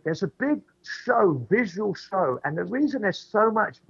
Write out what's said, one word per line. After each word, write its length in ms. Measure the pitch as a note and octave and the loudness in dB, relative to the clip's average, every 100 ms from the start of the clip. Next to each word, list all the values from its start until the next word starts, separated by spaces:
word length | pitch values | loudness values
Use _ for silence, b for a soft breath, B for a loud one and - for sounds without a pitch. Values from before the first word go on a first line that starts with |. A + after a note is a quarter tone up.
there's 180 | D#3 E3 | -4 -4
a 60 | G3 | -4
big 340 | - C4+ D4+ - _ | -4 -2 -2 -6 _
show, 640 | - - - A#3 G3 C3+ A#2 | -16 -6 0 4 4 2 0
visual 420 | A3 G#3+ F3+ G#3+ | 0 0 -2 -4
show. 460 | E3 - F#3+ D3 B2 | -4 -4 0 0 0
And 120 | C#3+ D#3+ | -4 -4
the 80 | |
reason 380 | F3+ B3+ C#4+ B3+ | -4 0 0 0
there's 160 | G3+ - | -2 -2
so 320 | - G#3 A3 | -2 2 4
much 260 | G#3+ F#3 - | 2 -2 -2